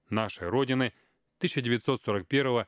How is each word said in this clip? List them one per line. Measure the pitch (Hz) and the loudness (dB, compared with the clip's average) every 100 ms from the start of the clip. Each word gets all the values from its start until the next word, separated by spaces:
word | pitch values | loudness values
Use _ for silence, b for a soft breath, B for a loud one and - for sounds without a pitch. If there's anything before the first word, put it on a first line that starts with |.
| - | -4
нашей | 104 107 - 87 | -2 -2 -4 -2
Родины | 120 135 131 123 b b b _ - | 0 2 2 0 b b b _ -4
тысяча | 180 143 | -4 -2
девятьсот | 120 120 - 131 | 0 0 0 -2
сорок | - 101 90 | 0 -2 2
первого — | 139 135 120 | 0 2 0